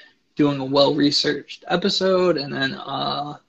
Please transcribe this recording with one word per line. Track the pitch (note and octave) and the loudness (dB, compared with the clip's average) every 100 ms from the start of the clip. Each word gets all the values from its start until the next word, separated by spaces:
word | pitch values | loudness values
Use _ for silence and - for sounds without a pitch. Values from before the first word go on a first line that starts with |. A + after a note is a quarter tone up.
| - _ _ | -20 _ _
doing | - D3 C#3 | 0 2 2
a | |
well-researched | C3 C#3 C#3 D3 C#3+ C#3+ C#3+ C#3+ - - - | 0 4 4 4 2 2 -2 -4 -6 -16 -4
episode | F3 G3+ F#3+ F#3+ F#3 F3+ D3+ | -2 0 0 2 2 2 0
and | C#3 | -2
then | C#3 C3+ | -4 -4
a | C3+ - C#3 C#3 C#3+ D3 D3 | -4 -8 -6 -4 -4 -8 -12